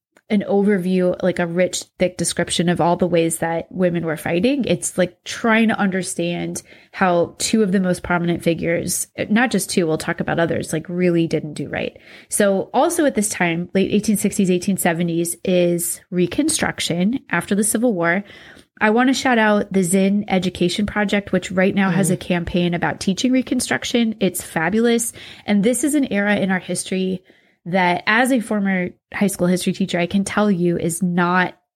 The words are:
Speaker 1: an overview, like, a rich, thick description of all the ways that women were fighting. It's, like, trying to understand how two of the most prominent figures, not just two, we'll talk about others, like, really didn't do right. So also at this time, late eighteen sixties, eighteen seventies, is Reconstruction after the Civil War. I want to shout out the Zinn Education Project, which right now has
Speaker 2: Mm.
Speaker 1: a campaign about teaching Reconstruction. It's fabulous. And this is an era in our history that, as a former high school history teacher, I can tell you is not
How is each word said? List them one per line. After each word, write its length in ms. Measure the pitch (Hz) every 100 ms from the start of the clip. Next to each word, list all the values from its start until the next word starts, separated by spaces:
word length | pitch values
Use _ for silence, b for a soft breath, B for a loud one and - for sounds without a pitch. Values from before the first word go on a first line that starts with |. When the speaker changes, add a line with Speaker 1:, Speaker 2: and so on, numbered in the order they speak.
| _ _ -
Speaker 1:
an 140 | 214 -
overview, 680 | 202 202 202 180 185 180 -
like, 160 | 185 175
a 80 | 170
rich, 380 | 170 180 - - -
thick 160 | 180 -
description 520 | 170 - 170 - 175
of 120 | 170
all 160 | 165 180
the 100 | 180
ways 320 | 170 165 -
that 320 | 165 165 -
women 340 | 180 180 170
were 120 | 165 151
fighting. 480 | - 175 233 285
It's, 340 | - 175 - -
like, 240 | 180 -
trying 460 | - - 233 220 226
to 100 | -
understand 800 | 196 185 185 - 170 175 170 175 - B B
how 460 | - 185 175 170 -
two 240 | - 226
of 80 | 202
the 80 | 196
most 240 | 185 180
prominent 400 | - 175 170 170
figures, 640 | 170 165 160 170 - - - - 190
not 220 | 220 254
just 180 | 190 -
two, 160 | - 165
we'll 100 | 156
talk 200 | - 170
about 220 | 175 147
others, 320 | 170 - 175
like, 160 | 156 160
really 400 | 175 180 170 165
didn't 260 | 156 147
do 140 | 147 139
right. 280 | - - - B B B
So 420 | - 202 190 -
also 300 | 247 330 339
at 100 | 285
this 140 | 247 208
time, 420 | - 175 165 180
late 180 | 190 190
eighteen 240 | 208 208 202
sixties, 340 | 202 - 185
eighteen 260 | 180 202 185
seventies, 600 | 180 170 175 165 170 -
is 560 | - 180 175 175 - - -
Reconstruction 1120 | 180 175 - 311 - - - - 170 190 269 -
after 240 | 170 -
the 80 | 202
Civil 320 | 214 226 247
War. 300 | 185 170 185 202 B B B B -
I 120 | 214
want 180 | 220 254
to 60 |
shout 240 | 269 262 233
out 340 | 214 208 202
the 100 | 190
Zinn 440 | 175 190 196 208 -
Education 560 | 190 180 - 175 196
Project, 480 | 208 208 202 208 202
which 180 | 185 -
right 240 | 185 190
now 160 | 202 196
has 200 | 175 190
Speaker 2:
Mm. 40 |
Speaker 1:
a 20 | 180
campaign 560 | - 175 165 180 175
about 260 | 170 165 -
teaching 320 | - 180 254
Reconstruction. 840 | 262 254 254 - 262 - 240 226 214
It's 220 | 185 185
fabulous. 720 | - 170 165 214 233 233 240 - B B -
And 160 | 208
this 180 | 208 247
is 120 | 311
an 180 | 294 262
era 240 | 202 208 202
in 140 | 190
our 80 | 185
history 640 | - 180 - 185 185 185 b b b b
that, 380 | 175 185 180 175 -
as 240 | 214 247
a 80 | 262
former 500 | 202 214 196 185 180 - _
high 120 | - 202
school 180 | - 180
history 260 | 180 185
teacher, 260 | 175 185 170
I 80 | 175
can 180 | 202
tell 260 | 190 - 214
you 260 | 175 175 170
is 260 | 175 170
not 540 | 180 175 175 185 180 - _